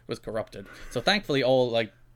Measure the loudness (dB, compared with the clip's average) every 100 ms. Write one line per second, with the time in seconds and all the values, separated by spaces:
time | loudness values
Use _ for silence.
0 | -12 -10 -6 -6 -6 -10 -16 -16 -8 -2
1 | 0 0 0 0 4 4 4 2 -2 _
2 | -20